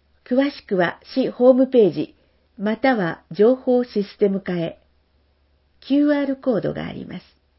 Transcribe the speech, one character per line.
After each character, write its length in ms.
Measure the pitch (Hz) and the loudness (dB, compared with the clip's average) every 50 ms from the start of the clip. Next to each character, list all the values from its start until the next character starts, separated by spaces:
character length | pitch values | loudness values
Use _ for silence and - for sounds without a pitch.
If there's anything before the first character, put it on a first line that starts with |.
| _ _ _ _ _ | _ _ _ _ _
詳 240 | - 247 254 277 285 | -2 0 0 0 0
し 140 | - - - | -4 -8 -10
く 100 | - 208 | -6 -2
は 240 | 180 175 170 - - _ - - | -2 -2 -2 -4 -10 _ -8 -4
市 160 | 262 254 - | -4 -4 -4
ホ 200 | - - 247 254 | -2 2 4 4
ー 40 | 262 | 6
ム 120 | 247 262 | 6 4
ペ 220 | 262 269 294 214 175 | 2 4 4 4 4
ー 40 | |
ジ、 220 | 139 147 - - _ _ _ _ _ _ _ _ _ - | 2 -2 -8 -10 _ _ _ _ _ _ _ _ _ -8
ま 180 | 190 208 220 | -6 -6 -4
た 180 | 226 - 269 254 | -2 0 0 0
は 280 | 220 180 165 160 - _ - | 0 -2 -4 -4 -8 _ -10
情 240 | 165 170 208 233 254 | 0 2 4 4 4
報 260 | 254 - 262 247 247 247 | 2 0 0 0 0 0
シ 200 | - - 208 202 | -2 -4 -6 -6
ス 140 | - - - | -6 -4 -2
テ 100 | 208 196 | 0 0
ム 120 | 196 190 | 0 -2
課 160 | - - 180 | -6 -6 -6
へ。 220 | 175 165 165 - _ _ _ _ _ _ _ _ _ _ _ _ _ _ _ _ _ _ _ _ _ | -4 -6 -6 -8 _ _ _ _ _ _ _ _ _ _ _ _ _ _ _ _ _ _ _ _ _
キ 220 | - - 269 285 | -6 -2 0 2
ュ 60 | 294 294 | 2 2
ー 120 | 294 285 | 0 0
ア 20 | |
ー 40 | 285 | -2
ル 100 | 269 269 | -4 -6
コ 220 | 269 - 269 233 180 | -4 -2 -2 -2 -2
ー 20 | |
ド 140 | 151 151 143 | -2 -4 -6
が 120 | 147 156 | -6 -8
あ 60 | - | -10
り 140 | - - - | -10 -12 -14
ま 120 | - - 180 | -14 -14 -16
す。 60 | - _ _ _ _ _ _ | -16 _ _ _ _ _ _